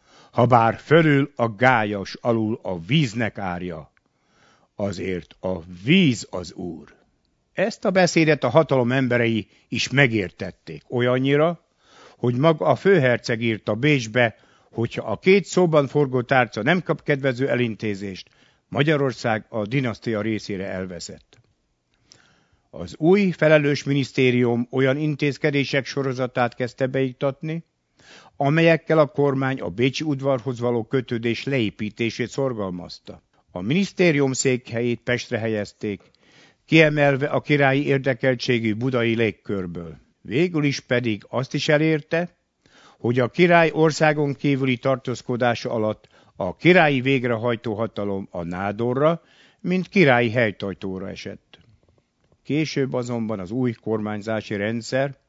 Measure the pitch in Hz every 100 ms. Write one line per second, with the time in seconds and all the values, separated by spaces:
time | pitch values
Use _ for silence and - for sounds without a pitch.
0 | _ - _ - 120 120 113 104 - 160
1 | 160 139 143 - 117 101 127 123 107 101
2 | 92 - 123 113 107 113 98 90 85 156
3 | 131 110 107 - 98 87 90 78 71 _
4 | _ _ _ _ _ _ _ - 101 92
5 | 92 90 - _ 92 92 85 87 104 190
6 | 160 113 - 90 90 - 92 80 73 _
7 | _ _ _ _ _ - 202 - 214 185
8 | 175 170 156 151 123 160 156 135 120 131
9 | 127 120 117 113 - _ _ 113 - 127
10 | 139 110 87 - 95 - - 78 - 123
11 | 123 127 135 143 160 165 _ _ _ -
12 | - _ 120 123 160 160 156 131 190 190
13 | 127 117 - 113 117 107 - 107 143 143
14 | 110 120 117 - _ _ _ - 117 -
15 | 120 101 185 202 - - 180 156 135 147
16 | 139 127 117 135 117 113 117 180 - 156
17 | - 143 135 120 135 123 120 104 110 98
18 | 101 90 - _ _ _ _ 98 151 147
19 | 139 113 120 110 - 117 104 135 127 101
20 | 120 107 107 107 - 98 98 95 92 85
21 | - 82 _ _ _ _ _ _ _ _
22 | _ _ _ _ _ _ _ - 87 -
23 | 156 202 196 160 156 156 143 143 139 139
24 | 127 - 127 123 123 120 120 131 135 143
25 | 156 143 147 131 151 143 131 143 123 143
26 | 135 127 127 - 120 - 123 - 131 135
27 | 135 123 139 135 160 165 - _ _ _
28 | - - - - 139 160 165 160 - 156
29 | 143 - 143 135 131 135 98 90 135 -
30 | 160 135 135 131 135 117 120 120 110 135
31 | 120 120 117 113 - 135 107 - 107 -
32 | 117 - 117 - 135 113 95 90 78 -
33 | - 87 _ _ _ 90 98 170 190 -
34 | 180 143 139 127 135 127 - 117 120 117
35 | - 123 - 113 113 107 101 - 107 98
36 | _ _ _ _ _ _ _ 160 156 147
37 | 143 135 143 131 - 147 139 135 143 139
38 | 135 127 135 123 - 120 113 107 131 123
39 | 117 113 110 92 - 101 92 87 85 71
40 | _ _ - 117 180 160 143 135 - 123
41 | 123 101 - 113 135 147 - 147 160 156
42 | 147 165 180 _ _ _ _ _ - _
43 | 113 123 117 - 175 170 165 147 160 147
44 | 156 151 143 135 147 135 135 123 135 127
45 | - 120 - 120 120 113 127 117 107 104
46 | _ _ _ - 95 - 160 180 156 135
47 | 127 135 120 113 120 113 120 104 110 -
48 | 101 98 98 90 85 87 101 104 120 123
49 | 151 170 _ _ _ _ 175 185 170 202
50 | 147 123 120 120 113 92 101 90 98 95
51 | 95 92 101 98 _ - _ _ _ _
52 | _ _ _ _ - 143 147 143 131 123
53 | 123 120 110 107 90 123 127 110 107 110
54 | 107 107 101 110 - 104 104 117 110 131
55 | 139 135